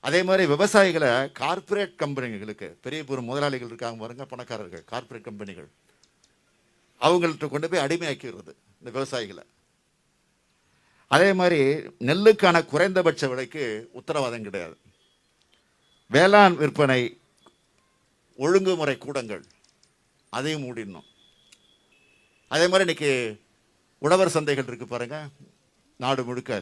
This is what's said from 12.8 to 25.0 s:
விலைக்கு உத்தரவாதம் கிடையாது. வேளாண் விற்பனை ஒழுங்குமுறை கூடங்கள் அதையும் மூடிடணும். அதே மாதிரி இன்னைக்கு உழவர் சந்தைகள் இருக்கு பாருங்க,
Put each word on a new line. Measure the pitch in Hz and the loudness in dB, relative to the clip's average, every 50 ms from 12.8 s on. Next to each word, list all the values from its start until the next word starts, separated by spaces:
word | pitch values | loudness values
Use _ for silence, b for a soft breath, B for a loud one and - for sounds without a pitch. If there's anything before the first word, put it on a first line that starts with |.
| 180 196 190 185 175 165 143 - 151 | 0 2 0 2 2 2 0 0 -4
விலைக்கு | 135 127 127 131 123 - 156 139 117 107 107 117 - - 123 | -4 -4 -6 -8 -8 -8 -6 -6 -6 -6 -8 -10 -14 -20 -18
உத்தரவாதம் | - - 156 151 135 123 117 117 107 | -10 -6 -4 -4 -2 -4 -4 -8 -10
கிடையாது. | 101 95 98 85 80 - _ _ _ _ _ _ _ _ _ _ _ _ _ _ _ _ _ _ _ _ _ _ _ _ _ _ _ | -10 -8 -10 -10 -10 -14 _ _ _ _ _ _ _ _ _ _ _ _ _ _ _ _ _ _ _ _ _ _ _ _ _ _ _
வேளாண் | 110 143 175 190 202 208 202 190 175 165 | 2 4 6 8 8 8 8 8 6 4
விற்பனை | 151 143 - 147 147 135 131 127 123 110 - _ _ _ _ _ _ - _ _ _ _ _ _ _ _ _ _ _ _ _ _ _ _ _ | 0 -2 2 2 2 4 4 2 0 -2 -6 _ _ _ _ _ _ -20 _ _ _ _ _ _ _ _ _ _ _ _ _ _ _ _ _
ஒழுங்குமுறை | - 135 156 180 196 190 185 185 165 151 143 131 | -2 0 4 4 4 4 2 0 2 0 -2 -2
கூடங்கள் | 117 - 131 143 139 120 110 104 85 69 _ _ _ _ _ _ _ _ _ _ _ _ _ _ _ _ _ - | -4 -6 -6 -6 -6 -6 -6 -10 -12 -12 _ _ _ _ _ _ _ _ _ _ _ _ _ _ _ _ _ -8
அதையும் | 120 135 151 156 151 135 | -6 -4 -4 -4 -6 -6
மூடிடணும். | 123 123 113 107 98 90 80 - _ _ _ _ _ _ _ _ _ - _ _ _ _ _ _ _ _ _ _ _ _ _ _ _ _ _ _ _ | -10 -10 -10 -12 -12 -14 -18 -20 _ _ _ _ _ _ _ _ _ -20 _ _ _ _ _ _ _ _ _ _ _ _ _ _ _ _ _ _ _
அதே | 131 151 170 | 2 2 4
மாதிரி | 180 185 190 190 | 4 4 4 2
இன்னைக்கு | 175 160 151 151 143 135 127 120 110 107 - _ _ _ _ _ _ _ _ _ _ _ _ | 2 -2 -2 0 0 0 0 -2 -6 -8 -12 _ _ _ _ _ _ _ _ _ _ _ _
உழவர் | - 151 175 190 190 170 143 | 2 4 4 6 4 2 2
சந்தைகள் | 160 151 147 143 131 131 123 | -2 0 0 -2 -2 -4 -6
இருக்கு | 120 117 123 | -10 -12 -12
பாருங்க, | 104 120 120 | -10 -8 -8